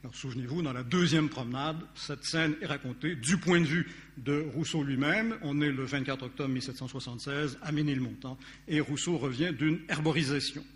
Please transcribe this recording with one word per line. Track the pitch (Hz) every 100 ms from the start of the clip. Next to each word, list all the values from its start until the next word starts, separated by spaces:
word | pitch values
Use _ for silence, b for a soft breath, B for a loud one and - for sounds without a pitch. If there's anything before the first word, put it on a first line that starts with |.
Alors, | 127 -
souvenez-vous, | 135 123 123 160
dans | 156
la | 123
deuxième | 120 180 175 160 151
promenade, | 131 117 131 151 160 -
cette | - - 143
scène | - 165 160 151
est | 185
racontée | 143 127 120 151
du | 160 120 185
point | 170 175
de | 156
vue | 151 - B B -
de | 127 147 156
Rousseau | 156 151 160
lui-même. | 139 131 147 196 226 220
On | 151 147
est | 147
le | 135
vingt-quatre | 131 139 131 135
octobre | 123 - 139
mille | 127
sept | 131 123
cent | 127
soixante-six | 135 123 120 - 143 151 113
à | 156
Ménilmontant | 151 151 135 123 104 127 131 B B -
et | 151
Rousseau | 147 143 - 165
revient | 135 123 175 131
d'une | 151 170 -
herborisation. | 151 156 151 135 143 - - -